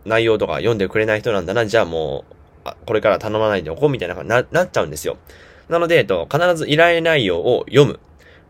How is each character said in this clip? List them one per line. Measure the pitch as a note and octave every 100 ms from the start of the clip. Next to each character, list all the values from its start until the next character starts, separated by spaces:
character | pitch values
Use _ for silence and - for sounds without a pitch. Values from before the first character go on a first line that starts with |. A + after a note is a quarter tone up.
| -
内 | A2+ A2+
容 | G#2+
と | G2
か | D2+
読 | F#2+
ん | A2+
で | F#2+
く | A2
れ | A2
な | G#2+
い |
人 | B2
な | G2+
ん | E2+
だ |
な。 | A2 G#2+
じ | A2+
ゃ |
あ | F2+
も | E2 D2+ C2 -
う、 | - - - -
あ、 | - -
こ |
れ | A2
か | G#2+
ら | F2+
頼 | G#2+ G#2+
ま | A2
な | G2+
い |
で | D#2
お | E2
こ | D3
う」 |
み | B2+
た | F2+
い |
な、 | F2+
な、 | D2 A#2 -
な | D#3
っ | F#3
ち | -
ゃ |
う | E2+
ん |
で | D2
す | E2+
よ。 | - - - - - -
な | E3+
の | E3+
で、 | E3+
え |
っ | G#2
と、 | F#2 D#2+
必 | D3 F3+ E3
ず | C#3
依 | D3+
頼 | E3+ E3+
内 | E3 D#3 G2+
容 | E2+
を | F#2 A#2 -
読 | A#2+ C3+
む。 | D2 - - - -